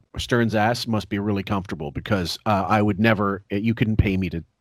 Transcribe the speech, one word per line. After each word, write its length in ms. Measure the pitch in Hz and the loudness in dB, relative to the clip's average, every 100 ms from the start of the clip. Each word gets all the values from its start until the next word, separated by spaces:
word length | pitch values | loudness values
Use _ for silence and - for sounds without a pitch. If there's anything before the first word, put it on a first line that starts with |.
| _ - | _ -12
Stern's 380 | - 123 117 107 | -2 0 2 2
ass 320 | 107 120 - | 2 0 -2
must 220 | 110 - | -4 -2
be 100 | 101 | -4
really 240 | 104 98 | -2 -2
comfortable 480 | 98 101 92 85 73 | -2 -4 -4 -8 -8
because, 480 | 71 85 101 85 - - | -8 -2 0 0 -4 0
uh, 180 | 101 90 | 0 2
I 120 | 107 | 2
would 160 | 104 92 | 2 2
never, 460 | 110 101 101 98 - | 2 2 0 -2 -4
uh, 60 | 101 | -2
you 160 | 113 | -2
couldn't 240 | 117 113 104 | 0 2 2
pay 180 | 101 95 | 2 2
me 140 | 90 | -2
to 120 | 82 80 _ | -4 -10 _